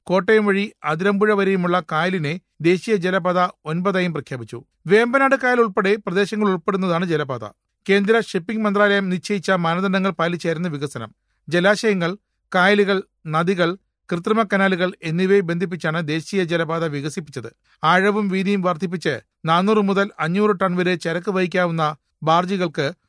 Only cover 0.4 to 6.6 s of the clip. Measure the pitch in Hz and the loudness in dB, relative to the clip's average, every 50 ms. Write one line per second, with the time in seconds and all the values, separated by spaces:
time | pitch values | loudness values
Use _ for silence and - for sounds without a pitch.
0.4 | 214 202 190 196 202 - - _ - 151 156 160 190 208 202 196 208 214 214 196 | 4 2 0 0 -2 -4 -8 _ -6 -4 -4 0 0 0 2 2 2 2 2 2
1.4 | 196 190 196 180 180 175 175 180 - - 160 156 170 185 185 185 151 143 170 185 | 2 2 2 2 2 0 0 0 -2 -2 -2 -2 0 0 -2 -2 -2 -4 -6 -8
2.4 | _ _ _ - 151 165 185 170 - 226 220 196 165 185 185 190 170 180 175 180 | _ _ _ -2 2 2 2 2 0 -2 -2 0 0 0 -2 0 0 0 2 2
3.4 | 180 185 - _ - 151 160 175 180 202 185 185 180 180 156 147 - - 135 127 | 0 0 -2 _ -8 -6 -4 -2 -2 0 0 0 -2 -2 -4 -6 -8 -8 -12 -12
4.4 | 113 - 120 120 - _ _ _ - 156 196 220 233 240 247 269 269 269 269 262 | -12 -12 -14 -16 -16 _ _ _ 0 2 4 4 4 2 2 2 4 4 2 2
5.4 | 262 247 247 240 233 214 185 226 196 196 214 220 - 196 175 196 202 - 220 208 | 2 0 2 2 2 0 0 0 0 0 0 0 -2 -4 -2 -2 -2 -2 0 0
6.4 | 208 202 185 170 | 0 0 0 0